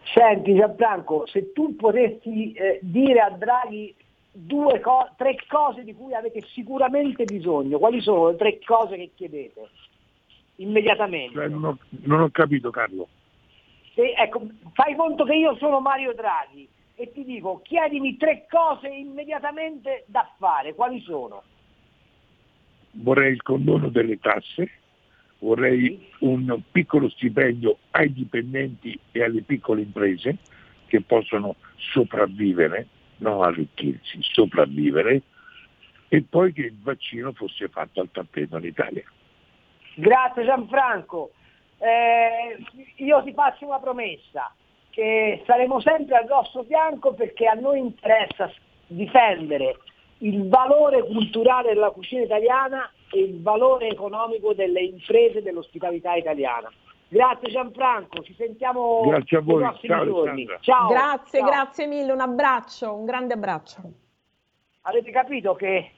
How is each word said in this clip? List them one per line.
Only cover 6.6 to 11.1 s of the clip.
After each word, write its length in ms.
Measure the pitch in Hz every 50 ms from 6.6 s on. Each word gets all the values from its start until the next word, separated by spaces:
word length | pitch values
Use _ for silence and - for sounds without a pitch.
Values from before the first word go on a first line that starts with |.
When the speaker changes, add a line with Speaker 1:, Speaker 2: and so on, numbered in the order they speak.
| 214 214 262 269 262 254 262 285 285 277 - - 233
Speaker 1:
bisogno, 540 | 196 202 196 160 175 160 143 135 139 147 143
quali 200 | 180 226 240 240
sono 280 | 196 208 202 170 165 165
le 60 | 170
tre 240 | 170 208 214 196 - -
cose 320 | - 233 226 226 185 196
che 160 | 175 180 - _
chiedete 520 | _ 185 165 151 147 131 110 _ 107 110 - _ _ - _ _ _ _ _ _ _ _ _ _ _ _ _ _
immediatamente? 760 | - 190 202 214 214 208 226 202 202 214 196